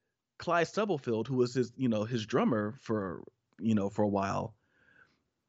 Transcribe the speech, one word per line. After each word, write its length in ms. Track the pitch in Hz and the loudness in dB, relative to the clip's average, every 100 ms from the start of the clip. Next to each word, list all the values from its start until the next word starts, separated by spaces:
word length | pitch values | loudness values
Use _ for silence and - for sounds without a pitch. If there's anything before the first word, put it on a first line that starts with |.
| _ _ _ - | _ _ _ -10
Clyde 300 | 180 170 160 | 0 2 2
Stubblefield, 600 | 190 214 151 127 110 117 | 0 0 0 0 -2 0
who 80 | 127 | 2
was 180 | 123 | 2
his, 200 | 127 113 - | 2 -2 0
you 140 | 127 | 0
know, 140 | 107 107 | 0 0
his 200 | 123 104 | -4 0
drummer 500 | 143 226 110 104 139 | 2 2 2 -2 -6
for, 420 | - 107 95 65 - - _ - | -4 -2 -4 -8 -14 -20 _ -4
you 160 | 110 107 | 0 2
know, 140 | 101 | 2
for 140 | 107 | 0
a 40 | 104 | 0
while, 460 | 98 98 95 101 - _ _ _ _ _ _ _ _ | 0 0 -2 -6 -10 _ _ _ _ _ _ _ _